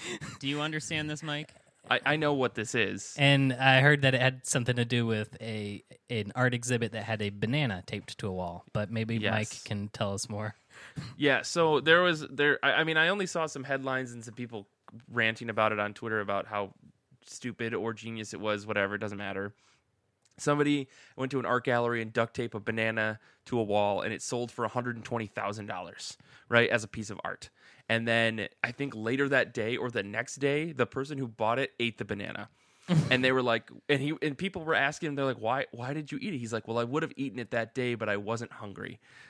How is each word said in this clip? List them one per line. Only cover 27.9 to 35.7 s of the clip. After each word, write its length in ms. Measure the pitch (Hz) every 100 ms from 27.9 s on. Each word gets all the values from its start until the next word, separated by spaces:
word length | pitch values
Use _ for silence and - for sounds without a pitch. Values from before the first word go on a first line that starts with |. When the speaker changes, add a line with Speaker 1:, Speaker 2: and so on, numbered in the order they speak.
| 113 117
Speaker 2:
then 420 | 117 113 110 - -
I 80 | 120
think 200 | 117 139
later 340 | 110 110 135 139
that 240 | 135 -
day 240 | 120 110 123
or 140 | 120
the 120 | 117
next 340 | 98 110 123 131
day, 360 | 139 147 165
the 120 | 131 117
person 300 | 135 139 139
who 100 | 123
bought 320 | 110 110 123
it 140 | 139 -
ate 180 | 120 -
the 60 |
banana. 440 | 101 101 101 - 104 _ _ _ -
Speaker 3:
<laughs> 80 | 160 127
Speaker 2:
And 140 | 127
they 80 | 131
were 100 | 131
like, 280 | 123 113 - 123 -
and 120 | 139
he, 120 | 147 160
and 160 | 151 131
people 260 | 185 185
were 120 | 160
asking 340 | 127 139 - 156
him, 60 |
they're 100 | 139
like, 140 | 135 113
"Why, 240 | 107 135 -